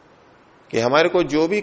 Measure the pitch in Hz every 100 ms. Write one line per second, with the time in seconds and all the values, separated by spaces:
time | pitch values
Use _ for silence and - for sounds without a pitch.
0 | _ - - _ _ _ - 113 120 143
1 | 170 175 151 151 165 208